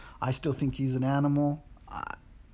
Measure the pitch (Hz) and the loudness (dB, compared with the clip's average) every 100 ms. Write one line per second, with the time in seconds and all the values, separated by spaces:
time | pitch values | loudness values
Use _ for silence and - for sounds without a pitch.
0 | - - 127 131 151 135 139 131 135 127 | -18 -4 -2 0 0 0 0 0 0 2
1 | 131 143 143 143 143 147 - - - - | 2 4 4 4 2 0 -8 -20 -14 -10
2 | - - - - - | -10 -12 -16 -20 -10